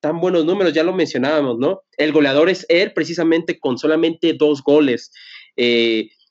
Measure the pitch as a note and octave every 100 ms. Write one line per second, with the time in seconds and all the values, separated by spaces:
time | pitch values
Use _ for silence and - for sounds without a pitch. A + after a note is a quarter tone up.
0 | D3 E3 F#3 F3 D#3 G3+ F3+ D3+ E3 F3+
1 | D#3+ C3 C3 D#3 C3+ A#2 C#3 F#3+ _ -
2 | D3+ D3+ C#3+ C#3 E3+ F#3 - E3+ G#3 -
3 | D3+ E3+ E3 E3 E3+ D#3+ C#3 B2 D3+ D#3+
4 | E3 D#3+ E3 C3+ D3+ C#3 C#3+ D3+ C#3+ A2+
5 | - - - - - - A#2+ A#2 A#2 A2+
6 | G#2+ _ _